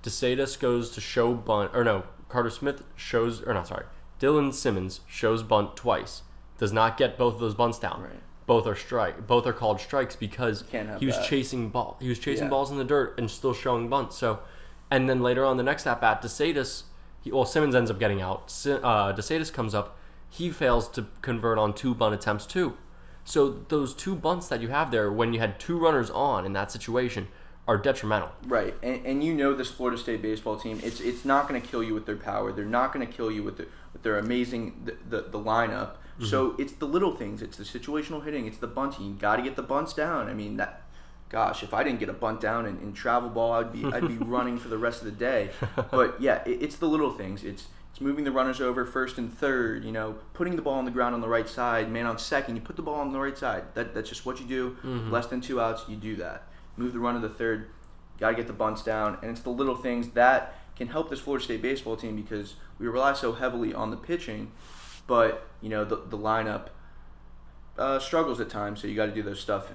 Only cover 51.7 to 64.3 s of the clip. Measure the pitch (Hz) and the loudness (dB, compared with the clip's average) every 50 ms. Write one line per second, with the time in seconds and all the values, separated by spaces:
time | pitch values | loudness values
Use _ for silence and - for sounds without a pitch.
51.7 | 117 113 110 110 113 117 117 117 113 110 - - 156 139 139 135 117 113 110 - | 2 2 0 0 -2 -2 -2 -2 -2 -2 -2 0 0 0 0 -2 -6 -6 -6 -8
52.7 | - - 165 151 151 151 143 139 135 135 139 139 139 - 139 123 107 92 90 - | -8 -6 -4 -4 -2 -2 -2 -2 -2 -2 -4 -4 -4 -2 -2 -2 -2 -2 -6 -6
53.7 | - - 117 113 - 117 110 - - - - 127 127 127 135 120 131 131 127 123 | -6 -6 -6 -4 -4 -6 -6 -6 -10 -8 -6 -6 -6 -6 -6 -4 -2 -2 -2 -2
54.7 | - - - 131 127 120 113 110 113 120 117 - 131 127 123 - 135 123 117 113 | -4 -8 -8 -6 -4 -4 -2 0 0 0 0 0 -4 -6 -4 -2 0 0 2 0
55.7 | 113 - - - 107 107 98 110 107 92 87 82 55 - - - - - - - | 0 -4 -6 -10 -10 -8 -6 -6 -6 -4 -6 -8 -8 -10 -14 -16 -18 -18 -18 -16
56.7 | - - 120 123 120 117 120 120 120 120 113 107 - - 117 113 110 107 107 - | -8 -4 -4 -4 -2 0 0 0 0 0 -2 -4 -4 -2 0 0 0 0 -2 -10
57.7 | - - - - - - - - - - 104 110 113 117 113 117 110 98 113 107 | -16 -20 -20 -20 -20 -20 -20 -18 -8 0 0 0 2 0 -2 -6 -2 0 0 0
58.7 | 107 - - 113 110 110 107 107 101 - - 113 117 117 - 127 123 120 139 135 | 0 -2 -2 -2 0 2 2 0 -2 -2 -8 -8 -8 -6 -6 -6 -2 0 0 0
59.7 | 127 123 - 127 120 120 117 107 - 120 120 127 135 127 - - - - - - | 0 -2 -2 -2 -2 -2 -2 0 4 8 8 8 8 6 2 -2 -12 -14 -16 -16
60.7 | - - 123 117 123 156 165 160 139 135 - 143 143 127 - - 120 110 107 127 | -10 -8 -8 -4 -2 -4 -2 -2 -4 -8 -2 -2 -2 -2 0 -2 -4 -2 0 0
61.7 | 135 131 - - 113 110 - 113 107 107 104 - 110 104 101 98 - - - - | -2 -2 -2 -4 -6 -4 -4 -6 -6 -6 -6 -6 -6 -6 -6 -8 -12 -16 -16 -16
62.7 | - - 110 117 117 127 135 139 139 135 - 120 113 113 127 127 123 120 113 107 | -10 -6 -4 -2 2 4 4 4 4 2 0 -2 -2 0 -2 -2 0 0 -2 -2
63.7 | - 107 110 107 117 - - - 170 175 175 - | 0 -2 -4 -4 -4 -8 -4 -4 -4 -4 -4 -6